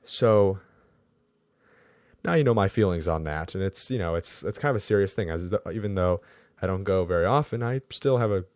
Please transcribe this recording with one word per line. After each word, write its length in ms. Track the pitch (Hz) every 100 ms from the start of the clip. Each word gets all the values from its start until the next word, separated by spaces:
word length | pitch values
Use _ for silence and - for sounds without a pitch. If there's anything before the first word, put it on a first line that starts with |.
So 560 | - - 120 107 98 95 _ _ _ _ _ _ _ _ _ _ _ _ _ _ _ _
now 100 | -
you 100 | 170
know 100 | 131
my 140 | 113 98
feelings 400 | - 101 87 85
on 160 | 80
that, 320 | 76 76 82 95
and 80 |
it's, 260 | 95 - -
you 80 | 127
know, 160 | 85 85
it's, 280 | - -
it's 160 | - -
kind 100 | 147
of 60 | 117
a 40 |
serious 340 | - 104 98
thing. 160 | - 87
As 200 | 82 90
th-, 120 | 101 -
even 220 | 107 101 95
though 260 | 90 87 _ - _ _
I 60 | 95
don't 160 | 95
go 220 | 98 95 87
very 200 | 87 90
often, 380 | 139 147 120
I 180 | 120 131 _
still 280 | - 139 123
have 140 | 110
a 140 | 98 90